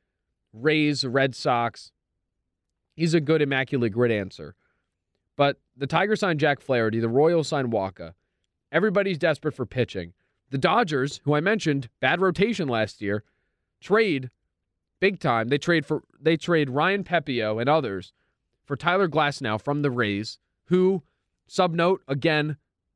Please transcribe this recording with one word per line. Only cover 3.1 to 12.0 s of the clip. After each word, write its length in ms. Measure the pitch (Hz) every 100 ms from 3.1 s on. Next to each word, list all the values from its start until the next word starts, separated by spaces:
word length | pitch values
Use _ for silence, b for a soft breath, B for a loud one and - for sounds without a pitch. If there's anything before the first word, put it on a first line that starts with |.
a 60 | 165
good 200 | 143 160
Immaculate 520 | 143 135 131 139 117
Grid 180 | 110 120
answer. 460 | 107 92 - 76 - _ _ _ _ _ _ _ -
But 220 | 143 - _
the 120 | - 139
Tigers 340 | 165 202 214
signed 200 | 196 156
Jack 200 | 147 139
Flaherty. 400 | - 123 113 113
The 80 | 113
Royals 400 | 123 160 170 143
signed 240 | 147 127
Wacha. 400 | 110 95 - 82 - _ _ _ _ _
Everybody's 460 | 156 214 190 196 160
desperate 380 | 170 147 156
for 100 | -
pitching. 480 | 120 127 117 95 87 - _ _ _
The 80 | 139
Dodgers, 640 | 165 202 202 147 139 -
who 80 | 143
I 80 | 147
mentioned, 480 | 180 214 160 139 123 _